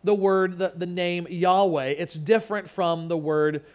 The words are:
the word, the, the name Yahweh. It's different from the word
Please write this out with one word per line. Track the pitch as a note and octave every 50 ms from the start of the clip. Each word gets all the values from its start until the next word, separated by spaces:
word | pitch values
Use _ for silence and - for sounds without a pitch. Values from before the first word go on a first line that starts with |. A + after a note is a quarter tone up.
| -
the | F#3+ G#3
word, | G3 F#3+ G3 F#3+ F#3+ F#3+ F#3 F3+
the, | F3 F#3+ F3+ -
the | E3+ F3+
name | F3 F3 F3+ F3 F3 F3 F3 E3+ -
Yahweh. | F3+ E3+ F3+ F3+ F#3 F#3+ G3+ F#3+ E3 C#3+ C3 C3+
It's | C#3+ D3 E3+ E3 -
different | D#3 D3+ D3 A3 A3 A3 - G#3+ G#3 G3
from | D#3+ - - F3+ E3+ E3+ E3 E3
the | E3 E3+
word | E3 D3+ D#3 D3+ D3+ D3+ D3+ D3+ D3 D3 -